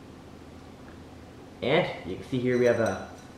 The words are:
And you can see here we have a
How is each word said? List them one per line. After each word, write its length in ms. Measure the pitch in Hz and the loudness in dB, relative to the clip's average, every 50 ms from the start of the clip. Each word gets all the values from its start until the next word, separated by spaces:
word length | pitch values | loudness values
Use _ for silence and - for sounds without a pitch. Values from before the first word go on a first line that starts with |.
| - - - - - - - - - - - - - - - - - - - - - - - - - - - - - - - - - | -16 -16 -18 -18 -18 -18 -18 -18 -16 -16 -16 -16 -16 -16 -16 -16 -16 -16 -16 -16 -16 -16 -16 -16 -16 -16 -16 -16 -16 -16 -8 -4 2
And 260 | 120 147 175 175 - - - - | 4 4 4 4 4 0 -6 -6
you 120 | - 92 | -6 -6
can 80 | - - | -8 -4
see 120 | - 135 127 | -2 0 2
here 200 | 120 123 123 123 | 4 4 6 8
we 80 | 123 | 8
have 140 | 120 117 104 | 8 8 6
a 280 | 113 101 95 - - - - - - - - | 6 4 2 0 -4 -8 -12 -14 -16 -16 -16